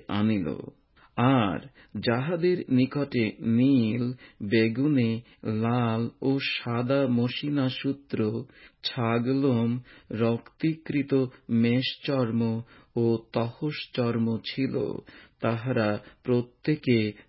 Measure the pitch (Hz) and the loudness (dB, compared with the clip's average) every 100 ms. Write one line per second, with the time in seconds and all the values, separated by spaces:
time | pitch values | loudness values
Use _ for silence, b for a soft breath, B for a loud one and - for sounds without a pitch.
0 | - 101 107 104 78 - - - _ b | -2 0 2 2 -2 -6 -10 -16 _ b
1 | b - 123 131 101 76 - b b 107 | b 0 4 4 2 -2 -8 b b -4
2 | 123 117 147 175 180 180 - 127 127 147 | 0 0 0 0 0 0 2 2 2 0
3 | 139 123 107 - 110 117 135 135 110 117 | -2 0 -2 -2 0 4 6 4 4 0
4 | 123 127 B B 104 113 113 113 143 139 | -4 -6 B B 0 2 2 2 2 2
5 | 113 113 b b 113 110 113 123 117 113 | 2 0 b b -6 -2 0 0 0 0
6 | 117 - 135 135 131 - 123 117 123 139 | -4 -4 -2 0 -2 -6 -4 -2 0 0
7 | 135 120 123 - 147 143 131 - 135 139 | 2 2 0 -2 -4 -2 -2 -2 -4 -6
8 | - - 107 117 120 B B _ - - | -6 -2 -2 -4 -8 B B _ -8 -2
9 | 113 117 120 135 139 117 117 123 B B | 0 0 0 0 2 2 0 -2 B B
10 | B 107 117 117 - - 160 160 - 147 | B -2 0 0 -6 -4 -4 -2 -4 -4
11 | 139 135 127 B - 117 117 123 131 - | 0 0 0 B -2 2 4 2 0 -6
12 | - 135 117 117 113 113 b b b 120 | -4 -2 0 0 -2 -2 b b b 0
13 | 117 113 - 123 117 - 151 151 - - | 2 0 -2 -4 -4 -4 -6 -6 -6 -2
14 | 117 117 113 110 - - 135 127 - - | 0 0 0 -2 -6 -4 -4 -2 -4 -6
15 | B B B _ 117 117 123 117 107 104 | B B B _ -4 -2 -2 0 0 -2
16 | B B - 120 120 _ - 151 131 117 | B B -2 0 -2 _ -2 -2 2 2
17 | 107 B | 2 B